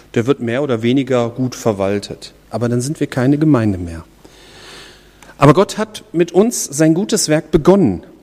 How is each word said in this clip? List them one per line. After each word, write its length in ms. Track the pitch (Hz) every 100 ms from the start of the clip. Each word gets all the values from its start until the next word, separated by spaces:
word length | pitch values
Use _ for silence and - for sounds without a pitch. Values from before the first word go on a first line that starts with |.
| - -
Der 120 | 117
wird 140 | 139
mehr 240 | 120 117 147
oder 180 | 117
weniger 460 | 117 135 131 127 117
gut 240 | - 127 -
verwaltet. 760 | - 101 98 101 101 - - - _
Aber 180 | 110 120
dann 120 | 120
sind 180 | 123 160
wir 80 | 143
keine 320 | - 123 143
Gemeinde 400 | 156 139 110 92
mehr. 260 | 87 82 - _ - - - - - - - - _ _ - -
Aber 180 | 139 147
Gott 240 | 202 -
hat 240 | 214 - -
mit 200 | 160 170
uns 320 | - 220 233 -
sein 300 | 139 160 165
gutes 340 | 214 220 -
Werk 240 | 156 160
begonnen. 500 | 170 151 196 151 87 - -